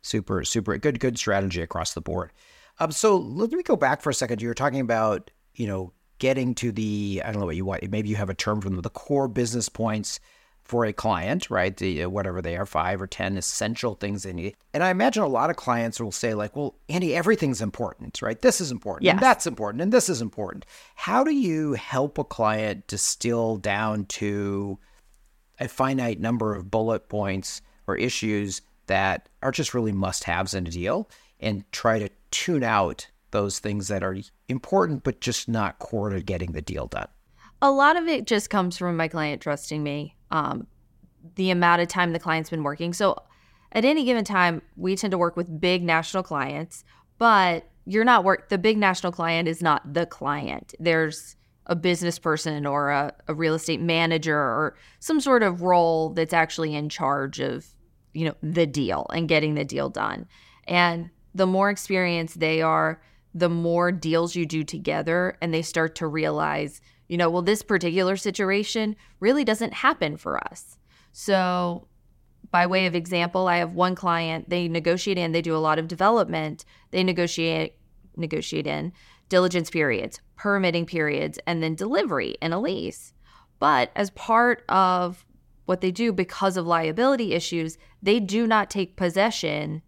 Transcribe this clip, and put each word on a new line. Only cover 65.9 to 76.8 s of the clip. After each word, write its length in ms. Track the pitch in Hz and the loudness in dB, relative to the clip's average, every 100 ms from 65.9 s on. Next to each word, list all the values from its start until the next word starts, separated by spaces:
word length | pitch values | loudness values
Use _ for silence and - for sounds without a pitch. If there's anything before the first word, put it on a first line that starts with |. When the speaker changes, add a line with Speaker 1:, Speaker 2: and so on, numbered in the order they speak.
| 160 | -2
Speaker 2:
to 100 | 160 | -4
realize, 760 | 151 156 151 151 147 151 - _ _ _ | -2 -2 0 -2 -2 -6 -10 _ _ _
you 80 | 170 | 2
know, 100 | 170 | 2
"Well, 140 | 170 | 4
this 200 | 175 214 | 2 2
particular 540 | - 196 175 170 185 190 | 2 0 2 2 2 0
situation 800 | 208 190 196 196 214 226 214 214 - - | -2 -2 0 0 0 -2 -2 -4 -14 -2
really 240 | 202 269 | 2 4
doesn't 300 | 240 214 233 | 4 0 -2
happen 420 | - 262 - 156 156 | 0 0 2 -2 -4
for 220 | - 71 - | -4 -4 -4
us." 280 | - - - _ _ _ | -14 -20 -20 _ _ _
So 760 | - - 196 185 180 175 175 - _ _ _ _ _ - | -12 2 2 4 0 0 -4 -10 _ _ _ _ _ -2
by 160 | 175 180 | 2 4
way 200 | 185 185 | 4 2
of 80 | |
example, 540 | 170 165 180 170 185 185 | 0 0 0 0 2 2
I 100 | 175 | 2
have 160 | 170 | 0
one 200 | 175 180 | 2 0
client, 540 | 180 185 170 165 160 - | 2 0 0 -2 -4 -2
they 200 | 175 175 | -2 0
negotiate 500 | 165 160 175 208 185 | 0 2 0 2 0
and 160 | 170 | 0
they 80 | 165 | 0
do 140 | 170 160 | 0 0
a 20 | |
lot 200 | 156 156 | 2 0
of 100 | 160 | 0
development. 760 | 170 196 233 190 165 156 160 - - | 2 4 4 2 0 -4 -8 -16 -20